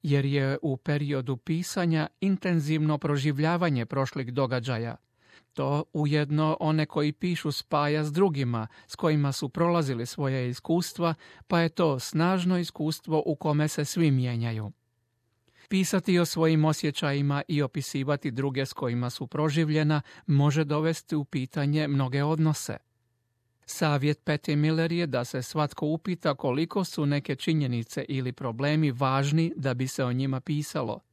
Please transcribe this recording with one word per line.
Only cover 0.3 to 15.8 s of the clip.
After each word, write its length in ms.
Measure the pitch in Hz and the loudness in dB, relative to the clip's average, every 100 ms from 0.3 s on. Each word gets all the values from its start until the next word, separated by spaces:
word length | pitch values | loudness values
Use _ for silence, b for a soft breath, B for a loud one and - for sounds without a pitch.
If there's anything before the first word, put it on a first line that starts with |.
| 139 135 139 | 0 0 0
u 160 | 156 131 | -2 -4
periodu 600 | - 147 143 139 127 127 | -2 -2 -2 -4 -2 -6
pisanja 680 | - 165 175 - 175 160 156 _ | -2 -4 -2 -2 2 2 0 _
intenzivno 760 | 196 190 185 165 147 156 151 147 | 0 0 0 0 0 0 2 0
proživljavanje 880 | 147 143 147 139 156 175 175 131 113 | 0 0 0 2 2 2 2 0 -2
prošlih 480 | 139 135 147 123 | -2 -2 -4 -4
događaja. 640 | 123 131 127 120 117 117 - _ b b b b | -2 0 0 -2 -4 -4 -10 _ b b b b
To 300 | - 135 147 - | -4 0 0 -2
ujedno 640 | 156 147 151 147 151 156 156 | -2 0 0 2 2 2 0
one 260 | 156 156 151 | 0 0 0
koji 260 | 156 147 | 0 0
pišu 400 | 147 180 170 151 | 0 -2 -2 -2
spaja 520 | 139 - 151 147 151 | -6 -2 0 2 0
s 80 | 151 | 0
drugima 560 | 147 196 139 123 117 110 B B | 2 2 2 0 -2 -4 B B
s 80 | - | -2
kojima 360 | 170 151 143 | 2 4 2
su 180 | 135 139 | 0 -6
prolazili 560 | - 170 170 139 120 120 | 0 2 2 0 -2 -4
svoje 440 | - 139 131 123 | -4 -2 -2 -2
iskustva, 680 | 123 - 165 175 - 170 156 B B - | -6 0 0 0 -2 -2 -2 B B -2
pa 120 | 170 | 2
je 100 | 165 | 2
to 300 | - 165 135 | 2 2 2
snažno 580 | - - 170 185 180 180 | -2 0 2 2 2 0
iskustvo 680 | 170 - 151 160 - 156 - | -2 -4 -4 -4 -2 0 0
u 100 | 151 | -2
kome 320 | 156 147 151 | 0 2 2
se 180 | - 147 | 0 -4
svi 260 | - 160 | 2 4
mijenjaju. 600 | 131 123 120 117 110 104 - _ _ _ _ _ _ _ b b | 4 2 -2 -2 -4 -8 -12 _ _ _ _ _ _ _ b b
Pisati 500 | 190 | 0